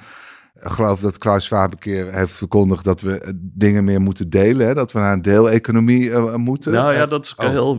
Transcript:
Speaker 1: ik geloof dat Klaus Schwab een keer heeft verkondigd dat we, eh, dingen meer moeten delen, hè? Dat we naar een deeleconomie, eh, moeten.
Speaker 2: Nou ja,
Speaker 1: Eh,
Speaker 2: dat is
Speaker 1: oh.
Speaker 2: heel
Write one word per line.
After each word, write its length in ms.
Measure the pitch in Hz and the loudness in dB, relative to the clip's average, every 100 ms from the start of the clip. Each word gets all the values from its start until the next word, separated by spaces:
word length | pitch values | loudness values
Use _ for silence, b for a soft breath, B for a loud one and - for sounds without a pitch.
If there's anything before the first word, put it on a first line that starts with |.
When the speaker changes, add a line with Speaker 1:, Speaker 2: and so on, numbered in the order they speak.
| B B B B B | B B B B B
Speaker 1:
ik 160 | _ - | _ -10
geloof 300 | - 107 95 | -2 0 0
dat 180 | 101 - | -2 -2
Klaus 260 | 110 101 | 0 0
Schwab 280 | - 104 95 | 0 0 0
een 60 | - | -4
keer 340 | 104 95 92 | -6 -6 -4
heeft 200 | 95 92 | -4 -4
verkondigd 520 | - 92 104 95 90 | -4 -2 2 2 0
dat 160 | 98 92 | 0 -2
we, 180 | 95 95 | -2 -6
eh, 120 | 92 92 | -8 -12
dingen 480 | 92 95 104 104 | -10 0 2 4
meer 160 | 98 98 | 2 2
moeten 300 | 98 95 87 | 0 -2 -2
delen, 360 | 95 104 131 113 | 2 4 4 2
hè? 80 | |
Dat 180 | 139 123 | 0 -2
we 60 | 110 | 0
naar 140 | 101 | 0
een 100 | 98 | 0
deeleconomie, 880 | 95 104 113 113 117 113 117 123 123 | 2 4 4 2 2 2 4 2 2
eh, 220 | 120 113 | 0 -2
moeten. 380 | 120 120 139 156 | -2 -4 -4 -2
Speaker 2:
Nou 220 | 117 143 | 0 2
ja, 80 | 143 | 0
Speaker 1:
Eh, 80 | 147 | 0
Speaker 2:
dat 140 | 147 | -4
is 100 | - - | -6 -6
Speaker 1:
oh. 120 | 123 | -4
Speaker 2:
heel 280 | 135 131 | 0 -2